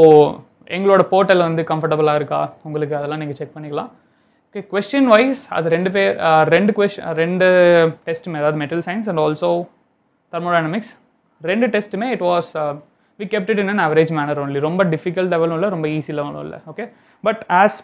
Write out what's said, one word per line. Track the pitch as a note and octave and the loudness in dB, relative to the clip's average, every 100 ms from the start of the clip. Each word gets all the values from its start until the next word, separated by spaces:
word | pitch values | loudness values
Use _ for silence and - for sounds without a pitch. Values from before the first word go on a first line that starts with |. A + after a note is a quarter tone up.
| D#3+ D3+ D3 - - _ - F3 | 10 10 6 2 -16 _ -10 -2
எங்களோட | G3 G3 F#3 | 2 4 4
போர்ட்டல் | F#3+ G3 F#3 E3+ | 2 4 2 2
வந்து | E3 D#3+ | -2 -2
கம்ஃபர்டபுளாக | D#3+ D#3 D#3 D3+ D3+ | -4 -2 0 0 0
இருக்கா | D3 D3 C#3+ - D#3 | -2 -4 -4 -8 -12
உங்களுக்கு, | D3+ D3 D3 | -8 -6 -6
அதெல்லாம் | D3 D3+ | -6 -8
நீங்க | D3+ C3+ | -10 -10
செக் | D#3 D3+ | -12 -14
பண்ணிக்கலாம். | D3+ D3 - _ _ _ _ _ _ | -12 -10 -10 _ _ _ _ _ _
ஓகே, | G3+ F#3+ | -16 -6
கொஸ்டின் | F#3+ G3+ C#4 C4 | -6 -2 0 4
வைஸ் | G#3+ C4 C4 - - | 4 2 -2 -6 -6
அது | E3 E3 | -2 0
ரெண்டு | F#3 G3 | 0 0
பேர், | G3 G3 E3 | 0 0 2
uh, | D#3+ D#3 E3 | 2 4 4
ரெண்டு | G3+ G#3+ | 2 0
கொஸ்டின், | G3+ - - D#3+ | -2 -2 -8 -4
ரெண்டு | E3+ F3+ F#3 F3+ F3 F3 E3 - - | -2 2 4 6 6 6 4 -2 -8
டெஸ்ட்டுமே, | E3 - D#3 | -8 -8 -4
அதாவது | D3 D3+ | -2 -2
material | C#3+ E3 E3+ | -4 -6 -4
science | G3 G#3+ | -6 -4
and | D#3+ D3+ | -2 -2
also | D3+ F3 F3 F3 _ _ _ _ _ _ | 0 -2 -2 -4 _ _ _ _ _ _
thermodynamics, | E3+ F3 F3 D#3+ F#3+ A3 - _ _ _ _ D#3+ | -8 -2 0 0 -6 -8 -20 _ _ _ _ -4
ரெண்டு | G3+ B3 | -2 0
டெஸ்ட்டுமே | G#3 G#3 F#3+ A#3+ A3 | -2 -4 -6 -6 -4
it | F3 | 0
was, | F3 E3+ D#3+ | -2 -2 -6
uh, | D3+ C#3+ - _ _ _ | -6 -6 -14 _ _ _
we | G3+ | -6
kept | G#3+ F#3 | -6 -2
it | G#3+ | -2
in | G3 | -2
an | G#3 E3 | 0 2
average | D#3 D#3+ D#3+ | 2 2 0
manner | D3 D3 | -4 -4
only. | C#3 C#3 D3+ | -4 -4 -4
ரொம்ப | F3+ F#3 | 0 -2
டிஃபிகல்ட் | D#3 F#3 F3 F#3 | -2 -4 -4 -2
லெவலும் | E3+ E3 E3 | 0 -2 -2
இல்ல, | G3 | -4
ரொம்ப | F3+ D#3 D#3 | -4 -4 -4
ஈஸி | D3+ D3+ | -6 -8
லெவலும் | C#3+ D3 D3 | -8 -10 -14
இல்ல. | - - | -16 -18
ஓகே, | D#3 A#3+ _ _ _ G3+ | -14 -14 _ _ _ -4
but | A3 - F3+ | -4 0 4
as | G#3 - | 4 2